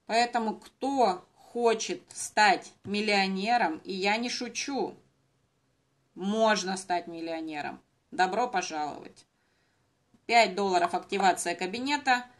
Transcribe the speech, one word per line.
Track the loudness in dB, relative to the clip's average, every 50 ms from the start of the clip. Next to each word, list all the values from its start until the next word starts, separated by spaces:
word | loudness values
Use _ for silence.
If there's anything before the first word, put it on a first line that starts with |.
| _
Поэтому, | -2 0 2 2 2 0 -2 -2 -2 -4
кто | -6 -10 -20 _ _ -4 -2 2 2 2 2 2 -2 -8 _ _
хочет | _ -18 -10 -2 0 2 2 2 0 -2 -6 -8 -8 -12 -14 -14
стать | -12 -12 -2 2 4 6 6 4 2 -2 -10 -20 _ -8
миллионером, | -6 -4 -2 0 2 2 2 2 0 -2 -2 0 0 2 2 2 0 -2 -6 -8
и | -8
я | -6 -2 0 0 0
не | 0 -2 -4
шучу, | -6 -6 -8 -8 -8 -8 -6 -4 -4 -4 -4 -4 -8 -12 _ _ _ _ _ _ _ _ _ _ _ _ _ _ _ _ _ _ _ _ _ _ -12
можно | -6 -4 -2 2 4 4 4 4 2 0 -4 -6
стать | -6 -4 -4 -4 -4 -4
миллионером. | -6 -10 -10 -8 -8 -8 -8 -8 -8 -8 -8 -8 -10 -12 -14 _ _ _ _ _ _
Добро | 0 0 0 2 2 0 0
пожаловать. | 0 0 -2 -4 -4 -4 -6 -6 -6 -8 -10 -14 -18 -20 -20 -20 _ _ _ _ _ _ _ _ _ _ _ _ _ _ _ _ _ _ _ _
Пять | 4 6 6 6 4 2
долларов | 0 0 2 2 2 2 2 0
активация | -4 -4 -4 0 2 4 4 4 2 0 -4 -4
кабинета, | -4 -4 -6 -6 -4 -4 -2 -2 0 2 2 2 2 0 -6 _